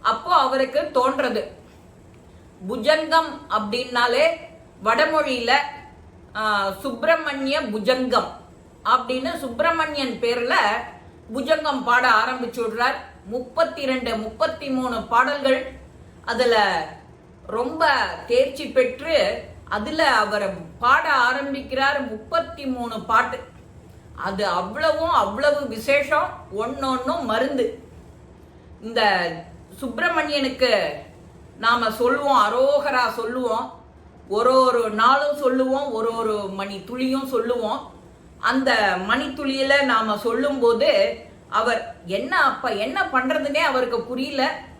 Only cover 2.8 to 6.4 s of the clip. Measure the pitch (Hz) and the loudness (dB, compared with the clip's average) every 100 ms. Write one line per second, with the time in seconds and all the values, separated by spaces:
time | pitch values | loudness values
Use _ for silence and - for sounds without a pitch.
2.8 | 233 311 311 330 320 - - 214 208 240 | 2 2 4 2 2 -8 -4 -2 -2 -4
3.8 | 254 247 240 247 320 330 - - - - | -2 0 2 4 2 2 -10 -20 -20 -4
4.8 | 208 233 311 311 294 247 233 277 - - | 0 2 4 2 0 -2 2 2 2 -10
5.8 | - - - - - 208 | -18 -20 -20 -20 -14 -4